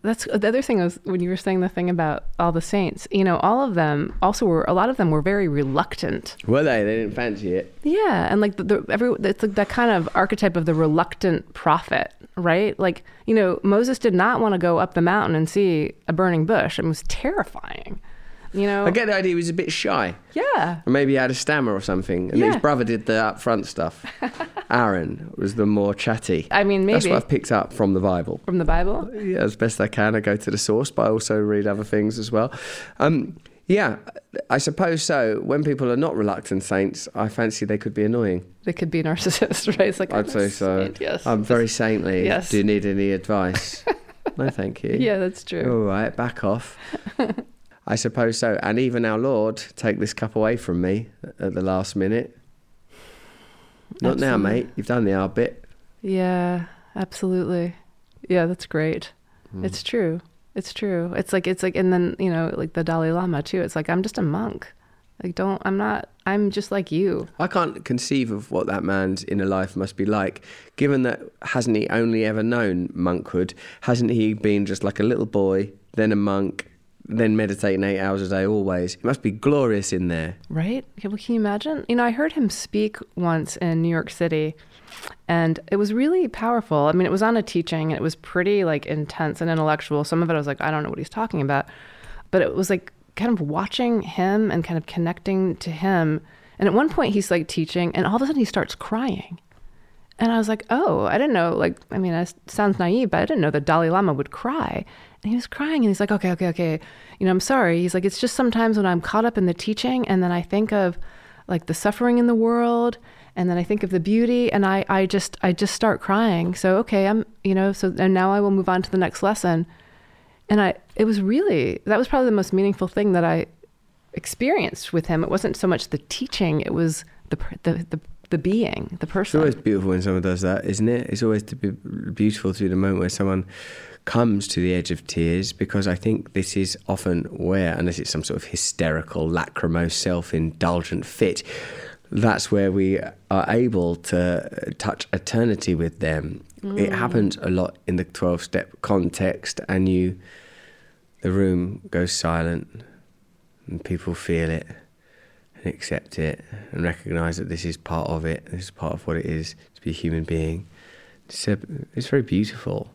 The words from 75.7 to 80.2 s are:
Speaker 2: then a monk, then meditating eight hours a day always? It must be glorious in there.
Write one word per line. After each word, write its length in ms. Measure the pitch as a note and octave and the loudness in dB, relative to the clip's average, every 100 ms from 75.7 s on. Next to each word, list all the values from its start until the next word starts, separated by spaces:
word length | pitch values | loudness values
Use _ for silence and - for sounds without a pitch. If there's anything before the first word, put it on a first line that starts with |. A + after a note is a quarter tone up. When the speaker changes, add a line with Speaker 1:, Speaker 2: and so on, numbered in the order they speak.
| - _ | -8 _
Speaker 2:
then 180 | - A2 | 0 2
a 40 | G#2 | 4
monk, 540 | G2+ G2 G2 - - _ _ _ - | 2 0 -2 -4 -14 _ _ _ -8
then 300 | A2+ A2+ G#2+ | 0 2 2
meditating 460 | G#2+ G2+ G#2 F#2+ | 0 0 0 0
eight 160 | G2 G2 | 0 0
hours 240 | F#2+ G2 | 0 -2
a 60 | F#2+ | -2
day 180 | G2 F#2+ | 0 0
always? 480 | G#2+ F#2+ F2+ F2+ | 0 0 0 -2
It 100 | - | -4
must 180 | A#2+ C3+ | -4 -2
be 100 | A2 | -2
glorious 600 | G#2 C#3 D3 B2+ G#2 G2 | 0 2 2 2 0 0
in 140 | F#2 F2+ | -2 0
there. 300 | E2 | -2